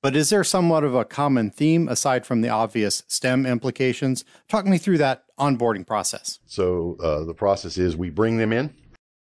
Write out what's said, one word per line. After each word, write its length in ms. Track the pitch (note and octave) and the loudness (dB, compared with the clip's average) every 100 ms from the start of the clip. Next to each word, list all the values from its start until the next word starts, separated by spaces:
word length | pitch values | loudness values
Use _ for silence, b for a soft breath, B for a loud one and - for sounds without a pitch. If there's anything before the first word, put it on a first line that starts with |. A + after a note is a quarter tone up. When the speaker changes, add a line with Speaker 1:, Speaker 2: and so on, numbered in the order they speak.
Speaker 1:
but 140 | C#3 C#3 | 0 0
is 160 | D3 | 2
there 120 | G#3 | 2
somewhat 400 | F3 F#3+ E3+ D#3+ | 2 2 4 4
of 120 | D3 B2+ | 2 0
a 100 | A2 | -2
common 460 | - C#3+ B2+ G#2+ | -2 0 2 0
theme 360 | - D3+ E3 D3+ | 0 2 2 0
aside 380 | A#2+ C#3+ B2+ - | -2 0 -2 0
from 160 | A#2+ | -2
the 80 | A#2 | 0
obvious 540 | A2 A2 A#2 G#2 - - | 0 -2 0 -2 -2 -6
stem 380 | - B2+ B2+ C3 | -4 0 0 0
implications? 800 | A#2+ C3+ - C3 A#2+ C3+ B2+ - b _ | -2 -2 -2 -2 0 -2 -4 -8 b _
Talk 160 | G#3+ G3 | -2 2
me 140 | F3+ | 2
through 180 | G3 E3+ | 2 2
that 260 | C#3+ B2+ _ - | 2 0 _ -2
onboarding 460 | C#3+ B2 A#2 G#2 F#2 | 0 2 0 -2 -4
process. 540 | G#2+ - - - - _ | -4 -4 -8 -12 -16 _
Speaker 2:
So, 500 | - F#2 F2+ E2+ E2+ | -2 0 0 -4 -4
uh, 220 | E2+ D2+ D#2+ | -2 -2 -4
the 100 | D#2+ | -4
process 420 | G2+ G2 F2 F2+ | 0 0 -4 -2
is 180 | F2+ D#2 | -2 -2
we 140 | F2+ | -6
bring 280 | D#2 A2+ A2+ | -2 0 2
them 140 | A2 | 0
in. 220 | A2+ D3+ - - _ _ _ | 0 -4 -10 -20 _ _ _